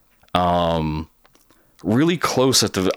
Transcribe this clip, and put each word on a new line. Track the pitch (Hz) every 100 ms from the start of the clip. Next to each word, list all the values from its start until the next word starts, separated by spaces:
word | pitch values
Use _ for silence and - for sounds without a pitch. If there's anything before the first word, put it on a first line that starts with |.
| _ _ _
Um, | 87 87 87 85 82 78 76 80 _ _ _ _ _ _ _
really | 87 120 165
close | 180 - 131 131 127
at | 104
the, | 98 92